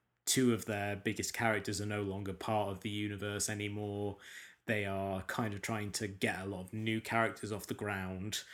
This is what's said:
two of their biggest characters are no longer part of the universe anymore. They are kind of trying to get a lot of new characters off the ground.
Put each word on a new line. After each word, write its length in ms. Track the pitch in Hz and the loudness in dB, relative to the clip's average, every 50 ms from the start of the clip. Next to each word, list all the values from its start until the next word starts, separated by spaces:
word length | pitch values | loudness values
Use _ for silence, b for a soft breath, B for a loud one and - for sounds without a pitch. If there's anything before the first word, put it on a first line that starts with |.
| _ _ _ _ _ | _ _ _ _ _
two 280 | - - 131 127 120 117 | 2 4 6 8 6 6
of 120 | 104 - | 4 2
their 280 | 113 107 101 101 101 101 | 0 0 0 0 0 -2
biggest 400 | 98 - 110 104 - 98 - - | 0 0 0 0 0 -2 -2 0
characters 460 | - 117 113 107 101 - 107 101 92 | 2 4 4 4 4 2 0 -2 0
are 60 | 104 | 0
no 160 | 104 104 104 | 0 0 0
longer 300 | 101 98 95 101 104 101 | 0 0 -2 -2 -2 -4
part 380 | 90 - - - 110 107 101 98 | -4 -4 -2 0 2 2 2 0
of 120 | 95 90 | -2 -4
the 80 | - 107 | -4 -4
universe 580 | 101 104 104 101 101 95 101 104 101 101 - - | -2 -2 -2 -2 -2 -2 -2 -2 0 0 0 0
anymore. 720 | 107 104 104 101 101 104 104 104 101 101 104 101 98 B B B B B B B B B _ | 0 -2 -2 -2 -2 -2 -2 -2 -2 -2 -2 -2 -4 B B B B B B B B B _
They 180 | - 110 104 101 | 0 0 2 2
are 380 | 98 98 98 98 98 95 95 | 0 0 0 0 0 0 -2
kind 300 | 92 - - - 120 107 | -2 -2 -2 -2 0 -2
of 80 | 101 95 | -2 -4
trying 300 | - - 113 107 104 101 | -4 -2 -2 -2 -2 -2
to 140 | - - 110 | -2 -2 -2
get 340 | 98 98 95 - 110 92 92 | -4 0 0 2 2 2 0
a 60 | 95 | -2
lot 140 | 98 98 92 | -4 -4 -4
of 120 | 92 - | -6 -6
new 280 | - 110 110 113 110 113 | -4 -2 0 0 0 0
characters 500 | - - 117 113 113 104 98 - - 101 | 0 2 4 4 4 4 2 -2 -4 -4
off 160 | 107 98 - | -4 -4 -4
the 80 | - 101 | -4 -4
ground. 680 | - 104 104 101 95 95 92 95 92 95 107 98 - B B | -2 -2 -2 0 0 -2 -2 -4 -4 -4 -4 -4 -4 B B